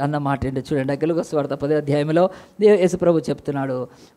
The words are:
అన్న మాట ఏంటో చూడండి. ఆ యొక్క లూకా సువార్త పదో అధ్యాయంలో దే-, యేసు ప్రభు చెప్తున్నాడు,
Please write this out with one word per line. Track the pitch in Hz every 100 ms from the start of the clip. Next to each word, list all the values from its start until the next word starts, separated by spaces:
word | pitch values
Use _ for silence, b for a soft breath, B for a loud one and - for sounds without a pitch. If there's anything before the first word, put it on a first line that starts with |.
అన్న | 143 147
మాట | 139 139 131
ఏంటో | 131
చూడండి. | 127 147 135
ఆ |
యొక్క | 139
లూకా | 156 165
సువార్త | - 151 139
పదో | 135 143 151
అధ్యాయంలో | 147 147 151 170 185 B B B
దే-, | 208 202
యేసు | 180 180
ప్రభు | 175 165
చెప్తున్నాడు, | 151 139 - 139 135 127 123 b b